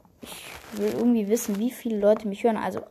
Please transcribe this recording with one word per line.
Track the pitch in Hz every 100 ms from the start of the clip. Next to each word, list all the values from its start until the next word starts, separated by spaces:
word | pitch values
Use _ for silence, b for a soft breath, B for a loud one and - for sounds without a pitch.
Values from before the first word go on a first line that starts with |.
| _ _
ich | - - - - -
will | 208 214
irgendwie | 233 240 233 202
wissen, | 233 - 196
wie | 240
viele | - 233 208
Leute | 202 226 208
mich | 202
hören. | 233 220
Also | 185 - -